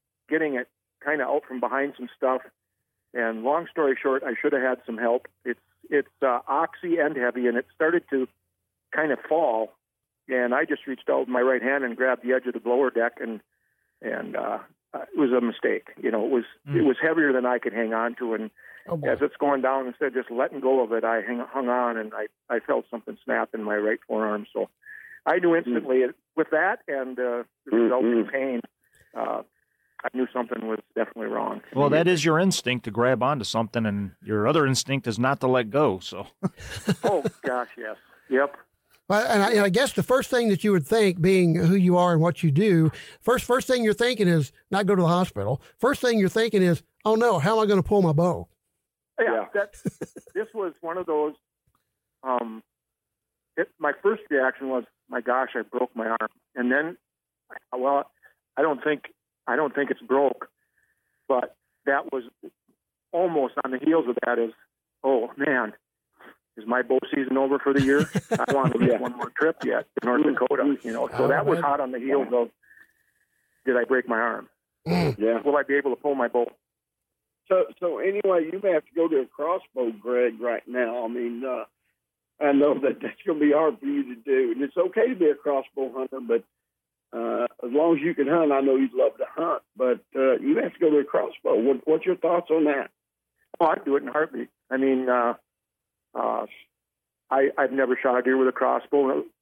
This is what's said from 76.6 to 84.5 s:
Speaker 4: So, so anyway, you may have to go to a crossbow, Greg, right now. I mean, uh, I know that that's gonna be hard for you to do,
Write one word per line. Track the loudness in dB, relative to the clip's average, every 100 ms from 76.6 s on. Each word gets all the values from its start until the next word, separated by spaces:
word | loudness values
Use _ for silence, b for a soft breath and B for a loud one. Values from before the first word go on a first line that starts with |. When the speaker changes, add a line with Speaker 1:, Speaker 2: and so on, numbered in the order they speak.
| _ _ _ _ _ _ _ _ 0
Speaker 4:
So, | 0 0 -4
so | -4 -2
anyway, | -2 0 2 2 0
you | -2
may | 0
have | 0 0
to | 0
go | 2
to | 2
a | -2
crossbow, | -4 -4 -4 -6 -4 -4
Greg, | -4 -2 0 0 0
right | -4 -4 -4
now. | -4 -2 -4
I | -6
mean, | -4 -6 -6
uh, | -6 -8 -10 _ _ _ _ _ _ -2
I | 2
know | 4 4 4
that | 0 -2
that's | -8 -8 -4
gonna | 2
be | 4
hard | 4 2 0
for | -4
you | -2
to | -4 -6
do, | 0 2 2